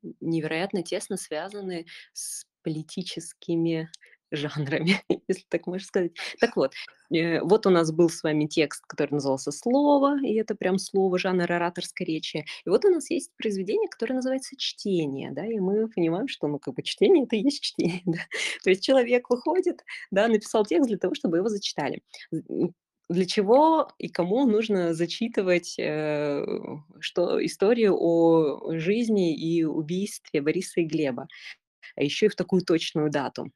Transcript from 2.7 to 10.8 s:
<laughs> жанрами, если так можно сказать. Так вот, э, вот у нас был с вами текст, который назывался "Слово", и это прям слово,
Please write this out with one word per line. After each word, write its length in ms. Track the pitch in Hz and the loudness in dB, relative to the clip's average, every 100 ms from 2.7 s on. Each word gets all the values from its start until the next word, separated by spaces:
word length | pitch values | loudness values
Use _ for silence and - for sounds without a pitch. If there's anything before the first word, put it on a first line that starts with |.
| 156 156 - 180 - 160 - - 170 165 160 160 - - | -8 -8 -10 -10 -10 -14 -16 -4 -2 0 -2 -6 -14 -20
<laughs> 260 | _ _ | _ _
жанрами, 720 | 156 147 147 139 156 165 196 - - - | -6 -6 -4 -2 -2 0 0 0 -4 -2
если 160 | 190 _ | -6 _
так 180 | 170 - | -6 -4
можно 180 | 185 196 | -8 -4
сказать. 280 | 202 175 - - - | -2 -2 -6 -12 0
Так 160 | 233 175 | 0 2
вот, 180 | 135 - - _ _ | -2 -4 -18 _ _
э, 280 | 160 170 160 | 0 2 0
вот 240 | 170 214 202 | 4 4 6
у 20 | |
нас 220 | 180 160 | 4 4
был 180 | 156 170 | 4 2
с 140 | - | 2
вами 220 | 165 156 151 | 0 0 0
текст, 380 | 165 147 - _ | 0 0 -2 _
который 260 | - 143 147 | -4 -2 0
назывался 360 | 139 131 - | 0 -2 -4
"Слово", 680 | 139 240 262 294 285 277 285 | -4 0 2 4 4 4 0
и 120 | 269 214 | 0 -2
это 200 | 214 208 | -2 -2
прям 220 | 185 | 0
слово, 400 | 190 | 0